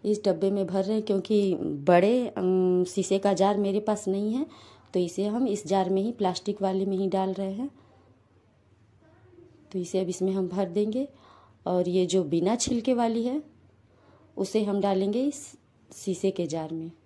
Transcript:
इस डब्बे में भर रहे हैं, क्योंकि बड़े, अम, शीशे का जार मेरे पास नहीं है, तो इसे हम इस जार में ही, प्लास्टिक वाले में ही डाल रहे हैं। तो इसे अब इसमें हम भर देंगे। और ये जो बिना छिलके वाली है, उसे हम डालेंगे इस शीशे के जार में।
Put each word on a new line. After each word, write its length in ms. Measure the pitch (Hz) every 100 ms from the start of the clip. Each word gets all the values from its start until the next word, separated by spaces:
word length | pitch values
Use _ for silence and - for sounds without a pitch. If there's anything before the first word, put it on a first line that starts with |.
| 208
इस 160 | 208 208
डब्बे 260 | 165 196
में 160 | 196 185
भर 160 | 190
रहे 100 | 190
हैं, 120 | 220 214
क्योंकि 500 | 196 - 214 196 175
बड़े, 640 | 156 147 143 175 196 247 240
अम, 560 | - 185 185 185 180
शीशे 360 | 180 - 180 190
का 140 | 202
जार 240 | 180 196 208
मेरे 220 | 196 196
पास 280 | 214 208 190
नहीं 260 | 196 214
है, 120 | 247 320 - - - -
तो 60 | 185
इसे 260 | 175 180 202
हम 220 | 226 254
इस 200 | 202 151
जार 220 | 196 185
में 120 | 190
ही, 100 | 214
प्लास्टिक 500 | 233 190 175 - 202
वाले 240 | 190 190 196
में 120 | 190
ही 100 | 190
डाल 260 | 190 190
रहे 200 | 190 190
हैं। 180 | 196 277 - - _ _ _ _ _ _ _ _ _ _ _ _ - - - - - -
तो 80 | 190
इसे 200 | 175 185
अब 100 | 180
इसमें 240 | 180 185
हम 140 | 190 185
भर 220 | 180 190
देंगे। 380 | 170 214 233 285 - - - - _ -
और 240 | 180 180
ये 160 | 185 180
जो 180 | 185
बिना 320 | 156 165 180 240
छिलके 380 | - 240 226
वाली 300 | 240 233 233
है, 200 | 240 294 - _ _ _ _ _ _ - _ -
उसे 260 | 190 220
हम 180 | 208 202
डालेंगे 420 | 196 190 196 220
इस 360 | 277 - - - _ _ _ -
शीशे 360 | - 175 196
के 160 | 190 165
जार 260 | 160 156
में। 180 | 160 165 -